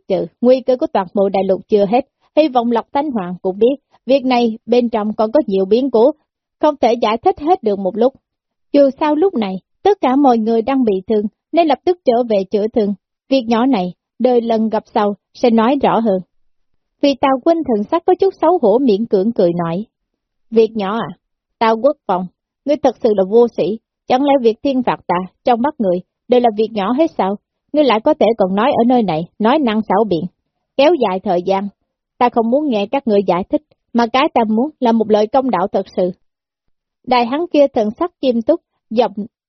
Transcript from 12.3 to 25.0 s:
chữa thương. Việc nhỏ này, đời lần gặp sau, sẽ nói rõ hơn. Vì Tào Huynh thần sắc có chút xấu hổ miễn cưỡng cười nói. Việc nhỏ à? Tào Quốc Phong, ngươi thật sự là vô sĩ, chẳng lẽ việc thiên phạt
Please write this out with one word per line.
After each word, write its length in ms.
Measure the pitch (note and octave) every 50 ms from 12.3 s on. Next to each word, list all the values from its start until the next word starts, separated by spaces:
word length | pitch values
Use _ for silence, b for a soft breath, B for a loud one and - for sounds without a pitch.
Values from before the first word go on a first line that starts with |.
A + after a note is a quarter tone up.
| G#3+ G3 F#3+ -
chữa 160 | - G#3 G3+
thương. 260 | A#3 - B3 G#3 G3+ G3+ - _ _ _ _ _ _
Việc 140 | C4+ C4+ A3+
nhỏ 180 | A3+ A#3 A3 A#3+
này, 280 | C#4 C4 G3 F3+ F3+ F3 - _ _ _ _
đời 220 | A#3 B3+ B3 A#3+
lần 280 | A3+ A#3 A3+ A3 A3+ A3
gặp 140 | A3 G#3+ - _ _
sau, 220 | A3+ G#3 G3+ G3+ - _ _ _
sẽ 160 | - - B3
nói 260 | A3+ A3+ G#3+ A#3+ D4 C#4
rõ 180 | A#3+ F3+ E3 G#3+
hơn. 200 | A3+ A3+ F#3+ F#3 F3 - _ _ _ _ _ _ _ _ _ _ _ _ _ _
Vì 140 | - C#4+ C#4
Tào 160 | - - C4+ C4+ B3+ -
Huynh 160 | E4+ E4 E4 D4+
thần 200 | - A#3 G#3 G#3 -
sắc 140 | D#4+ E4+ -
có 80 | - F#4 -
chút 140 | G4 G4 - -
xấu 180 | - D#4 F4+ F4
hổ 180 | B3 G3+ G#3 B3+
miễn 260 | C#4+ B3 G3 G3 A#3
cưỡng 260 | - - F#3+ F#3+ A#3
cười 200 | A#3 - F#3+ E3+ E3+ F3 E3+
nói. 200 | E3 E3 F#3+ A3+ - _ _ _ _ _ _ _ _ _ _ _ _ A3
Việc 220 | A3 A3 G#3+ A3
nhỏ 180 | G#3+ G3 F#3 G#3
à? 160 | A#3 F#3+ D3 F#3 - _ _ _ _ _ _ _ _
Tào 180 | A#3 A3 A3+
Quốc 200 | A3+ A3 C#4 D4 - _
Phong, 200 | - F#3+ F3 F#3 F3+ - _ _ _ _ _ _
ngươi 120 | C4+ D4+
thật 180 | D4 - C4 G#3+ - -
sự 60 | A#3 G#3+
là 80 | G3 F#3+ F#3
vô 180 | G#3+ A#3 A#3+ A#3 -
sĩ, 220 | - D#3+ E3+ A3 A3+ - _ _ _ _
chẳng 160 | - B3 C4 C#4+
lẽ 100 | C#4+ C#4 C#4
việc 160 | A#3 A3+ G#3+ - -
thiên 200 | C#4+ C4 B3+ A#3+
phạt 140 | G3+ D#3 -